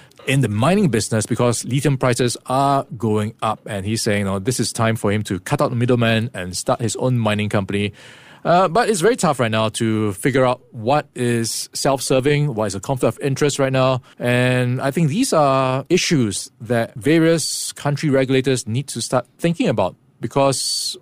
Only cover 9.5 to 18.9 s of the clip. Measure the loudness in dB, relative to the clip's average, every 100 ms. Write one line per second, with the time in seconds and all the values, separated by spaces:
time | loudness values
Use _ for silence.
9.5 | 0 0 0 -2 0 -2 -2 0 2 2
10.5 | 0 _ -8 0 0 -2 -4 0 0 -2
11.5 | -6 -8 -4 0 0 2 2 2 2 0
12.5 | -2 -4 -4 -6 0 0 0 -4 0 0
13.5 | 0 0 2 2 0 -4 -6 0 2 2
14.5 | 2 0 -2 -2 0 0 2 2 4 4
15.5 | 4 2 -2 0 0 2 2 2 -2 -10
16.5 | -12 -2 -2 -2 -2 2 4 4 2 0
17.5 | -6 -8 -6 -4 -2 0 2 2 2 2
18.5 | -2 -2 -6 -4